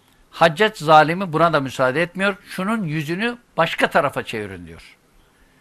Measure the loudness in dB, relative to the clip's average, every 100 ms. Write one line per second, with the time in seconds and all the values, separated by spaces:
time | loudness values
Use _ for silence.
0 | _ _ _ 2 2 4 0 0 6 6
1 | 6 0 -2 0 2 2 -2 -2 0 0
2 | -2 -2 -4 -4 -10 -8 -4 -4 -4 -4
3 | -4 -4 -4 -6 _ -4 -2 0 0 0
4 | 0 -4 -8 -8 -8 -12 -16 -18 -20 _
5 | _ _ _ _ _ _